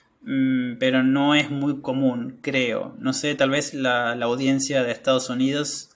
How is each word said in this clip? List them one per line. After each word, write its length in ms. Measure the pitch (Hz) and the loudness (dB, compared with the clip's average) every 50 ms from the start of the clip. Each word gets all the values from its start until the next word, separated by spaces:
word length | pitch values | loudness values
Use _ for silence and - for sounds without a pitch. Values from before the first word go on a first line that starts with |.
| _ _ _ _ - | _ _ _ _ -8
mm, 560 | - 135 135 131 131 131 127 123 123 120 120 | -4 0 2 2 2 2 2 0 -2 -4 -2
pero 240 | 131 131 127 131 127 | 0 2 4 4 4
no 320 | 131 135 139 139 143 151 | 4 4 4 4 4 4
es 160 | 147 143 147 | 4 2 0
muy 300 | 147 139 143 147 143 135 - | -2 -2 -2 -2 -2 -4 -4
común, 560 | 135 127 135 139 131 123 120 120 131 - - | -4 -2 0 0 0 0 -2 -6 -8 -10 -10
creo. 540 | - 143 135 131 127 120 110 104 - - - - | -6 -2 0 0 0 0 -2 -4 -6 -8 -10 -8
No 140 | - 131 135 | -4 -4 -4
sé, 220 | - - 147 147 | -2 -2 -2 0
tal 160 | 139 139 135 | 2 2 2
vez 240 | 139 143 139 - - | 2 0 -2 -2 -4
la, 400 | 139 131 127 123 120 120 117 117 | -2 -2 0 0 0 0 -2 -2
la 120 | 123 120 | -2 -2
audiencia 560 | 117 120 131 135 135 135 135 135 - 139 135 127 | -2 0 0 2 2 2 2 0 0 0 0 0
de 100 | 120 113 | 0 -2
Estados 360 | - - 135 131 127 127 - | -4 0 0 0 0 0 -2
Unidos, 640 | 123 123 131 135 139 147 151 147 - - - - _ | -2 0 0 0 0 0 -2 -4 -6 -8 -10 -14 _